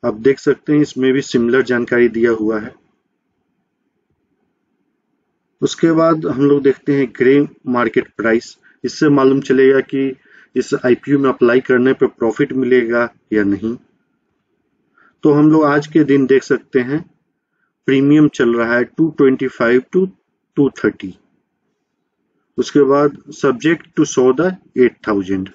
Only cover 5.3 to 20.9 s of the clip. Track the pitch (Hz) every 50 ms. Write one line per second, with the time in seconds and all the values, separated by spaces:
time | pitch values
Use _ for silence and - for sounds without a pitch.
5.3 | _ _ _ _ _ _ - - - - - 165 160 160 160 165 165 156 160 -
6.3 | 120 123 143 143 143 143 131 139 131 - _ - 143 139 135 117 101 - 123 127
7.3 | 139 143 147 147 - _ _ 127 123 120 120 120 - - 147 - _ - 104 113
8.3 | 113 120 - - - _ _ _ _ _ - 123 - - - 151 143 139 131 131
9.3 | 135 139 139 - 131 131 135 131 135 135 131 - - 135 135 135 131 _ _ _
10.3 | _ - _ _ _ 131 123 - 139 131 - 123 120 - - - 143 139 139 131
11.3 | - - 127 120 123 127 131 - 147 120 123 131 135 - - - - _ 120 113
12.3 | 110 - 147 127 131 131 131 123 127 127 120 113 117 117 120 117 _ _ _ _
13.3 | 107 107 104 98 101 92 104 110 120 127 _ _ _ _ _ _ _ _ _ _
14.3 | _ _ _ _ _ _ _ _ _ _ _ _ _ _ _ _ _ _ - 156
15.3 | 143 147 151 156 156 156 151 143 143 147 147 - - 165 151 131 135 139 135 123
16.3 | 135 131 - - 139 120 - _ - 131 123 127 139 160 170 _ _ _ _ _
17.3 | _ _ _ _ _ _ _ _ _ _ _ - 135 135 139 143 147 156 151 143
18.3 | _ - 135 117 117 117 117 117 117 120 123 - _ - 160 160 147 - 143 131
19.3 | 131 123 135 131 - - 123 117 120 127 127 _ - 180 190 190 - _ _ _
20.3 | _ _ _ _ _ - 143 135 - - - 107